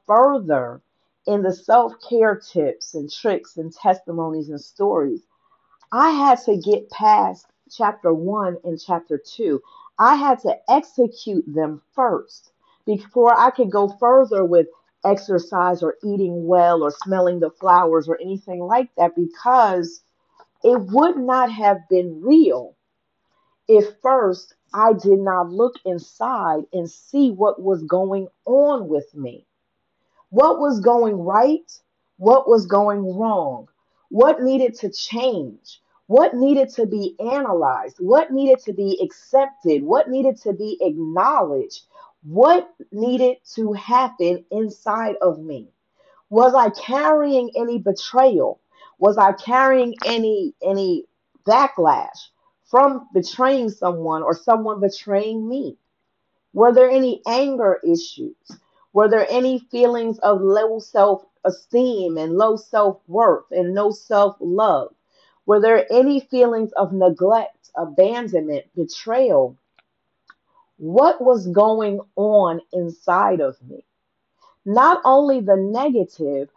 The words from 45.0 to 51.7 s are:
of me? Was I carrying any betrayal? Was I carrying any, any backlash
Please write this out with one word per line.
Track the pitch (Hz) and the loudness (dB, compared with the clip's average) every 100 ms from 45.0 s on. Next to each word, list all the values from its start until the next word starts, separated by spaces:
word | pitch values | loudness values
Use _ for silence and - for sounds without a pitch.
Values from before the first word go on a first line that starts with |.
| 220 202 | -6 -2
of | 180 156 | -2 -2
me? | 160 135 107 _ _ _ _ _ _ | -8 -14 -16 _ _ _ _ _ _
Was | 214 254 | 2 4
I | 254 220 | 4 2
carrying | - - 269 302 302 294 269 240 - | -2 -6 -4 0 0 2 -2 -2 -6
any | 233 240 | -6 -4
betrayal? | 196 196 - 240 262 185 120 - _ _ - _ | -4 -6 -2 2 4 2 -2 -6 _ _ -20 _
Was | 196 208 | 0 4
I | 196 | 2
carrying | 202 220 247 269 262 240 214 | 2 -2 0 2 2 0 -4
any, | 220 233 220 208 165 - | -4 -2 -2 -2 -4 -6
any | 180 196 190 170 - _ _ _ - | -4 -2 -2 -4 -6 _ _ _ 0
backlash | 233 269 | 2 2